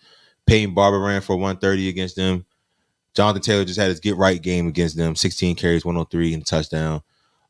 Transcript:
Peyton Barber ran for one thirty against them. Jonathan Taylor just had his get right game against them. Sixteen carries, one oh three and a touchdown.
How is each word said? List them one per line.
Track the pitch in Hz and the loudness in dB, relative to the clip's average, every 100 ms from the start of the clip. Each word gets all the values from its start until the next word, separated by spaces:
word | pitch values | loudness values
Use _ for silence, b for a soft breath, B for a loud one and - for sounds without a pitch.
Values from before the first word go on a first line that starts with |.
| b b b b - | b b b b 2
Peyton | 110 101 | 2 4
Barber | 90 101 101 | 4 4 4
ran | 101 98 | 0 -2
for | 92 92 | -2 -2
one | 95 92 | -2 -2
thirty | 98 98 95 | 0 0 -2
against | 90 92 95 | -4 -6 -2
them. | 92 90 - _ _ _ _ _ _ | -2 -2 -6 _ _ _ _ _ _
Jonathan | - 104 98 | 2 2 2
Taylor | 113 101 | 0 0
just | 90 90 | 0 0
had | 95 | -2
his | 85 | 0
get | 104 92 | -2 2
right | 95 90 | 2 2
game | 90 90 85 | 0 -2 -2
against | 87 85 80 | 0 -2 -2
them. | 82 80 | -2 -2
Sixteen | 92 - 90 85 | -4 -2 -2 0
carries, | 87 85 | 0 0
one | 87 85 | 0 -4
oh | |
three | 80 85 82 | -4 -2 -2
and | 80 | -2
a | 73 | -2
touchdown. | 80 78 78 78 78 - _ _ _ | -4 -2 -4 -4 -6 -10 _ _ _